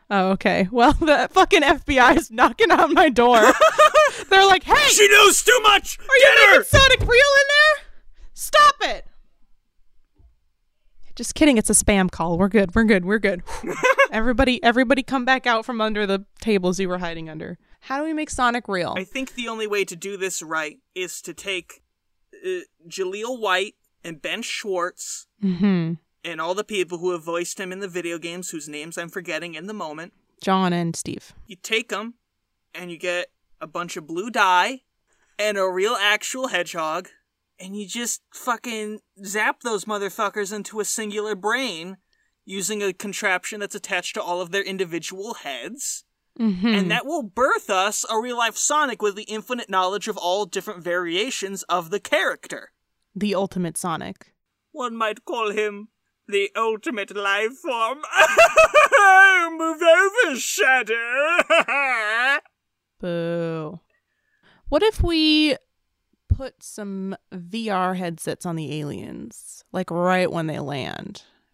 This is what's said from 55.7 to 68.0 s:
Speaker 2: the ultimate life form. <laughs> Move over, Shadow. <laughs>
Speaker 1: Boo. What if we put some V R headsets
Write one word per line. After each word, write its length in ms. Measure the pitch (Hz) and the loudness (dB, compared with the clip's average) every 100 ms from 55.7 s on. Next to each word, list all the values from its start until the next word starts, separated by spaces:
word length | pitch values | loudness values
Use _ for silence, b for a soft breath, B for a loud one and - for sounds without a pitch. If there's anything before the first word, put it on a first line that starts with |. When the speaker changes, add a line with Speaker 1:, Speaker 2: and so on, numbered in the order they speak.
| 202 214 _ _ _ - | -6 -18 _ _ _ -6
Speaker 2:
the 240 | 202 202 214 | -2 -2 -2
ultimate 580 | 226 214 - 214 196 | -2 -2 -6 -8 -8
life 380 | 202 202 202 220 269 | -6 -2 -2 -4 -6
form. 400 | 339 233 226 277 | -8 -4 -4 -6
<laughs> 1600 | 302 359 - - 679 640 640 605 571 523 392 381 392 370 330 330 | -4 2 4 6 4 6 6 6 4 6 8 8 8 6 0 -4
Move 240 | 320 311 | -4 0
over, 560 | 339 339 392 453 359 247 | 4 4 4 2 0 0
Shadow. 1000 | - - 269 262 214 233 233 254 302 349 | -6 0 2 2 0 -4 -4 -2 0 0
<laughs> 920 | - 320 - 269 269 233 214 226 262 294 - _ _ _ _ _ | 2 2 2 -2 -2 -2 -2 -2 0 -2 -6 _ _ _ _ _
Speaker 1:
Boo. 800 | 180 170 165 170 165 160 156 165 _ _ _ _ _ _ _ _ - | -8 -6 -4 -6 -6 -8 -10 -14 _ _ _ _ _ _ _ _ -2
What 140 | 294 | 2
if 200 | 427 - | 2 0
we 540 | 349 330 311 302 302 - _ _ _ _ _ _ - | 0 2 4 4 2 0 _ _ _ _ _ _ -4
put 340 | - 262 - | -4 -4 -14
some 540 | - - 202 190 190 190 _ | -18 -12 -10 -8 -8 -10 _
V 380 | 185 175 220 220 | -18 -12 -8 -4
R 240 | 185 185 | -2 -2
headsets 500 | 185 | -4